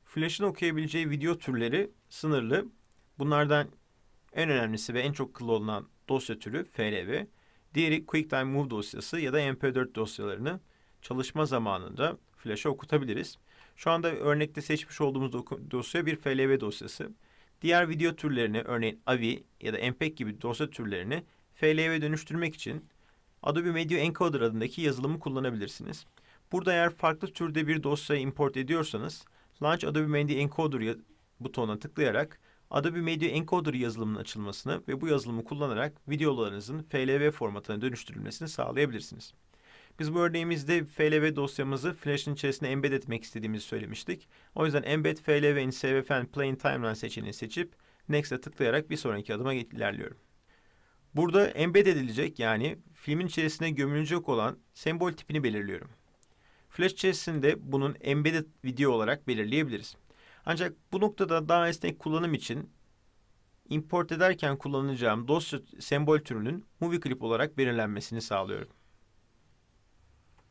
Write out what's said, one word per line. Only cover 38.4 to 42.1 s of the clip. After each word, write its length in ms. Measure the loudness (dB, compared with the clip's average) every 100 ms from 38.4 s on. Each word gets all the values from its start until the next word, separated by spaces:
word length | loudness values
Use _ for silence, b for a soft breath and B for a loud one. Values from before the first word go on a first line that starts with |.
| -8
sağlayabilirsiniz. 840 | -4 -2 0 0 -2 -10 -16 -18 -20 _ B B B B -6
Biz 140 | -2
bu 60 | 2
örneğimizde 640 | 2 2 0 -2 2 0 0
F 260 | 2 4
L 100 | 6
V 140 | 4 2
dosyamızı 580 | -2 -2 -2 -2 -2
Flash'ın 400 | -4 -2